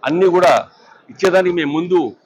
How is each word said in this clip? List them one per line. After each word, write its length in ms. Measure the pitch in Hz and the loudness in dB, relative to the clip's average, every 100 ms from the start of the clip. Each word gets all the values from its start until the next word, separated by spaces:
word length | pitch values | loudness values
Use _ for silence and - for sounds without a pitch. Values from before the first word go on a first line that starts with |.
| 131 | -4
అన్నీ 200 | 165 190 175 | 0 0 4
కూడా 160 | 175 120 - _ _ _ _ | 4 2 -2 _ _ _ _
ఇచ్చేదానికి 440 | - 190 180 180 175 | -4 0 0 0 -2
మేము 140 | 147 151 | -4 -4
ముందు 220 | 175 180 131 98 | -2 -2 -2 -8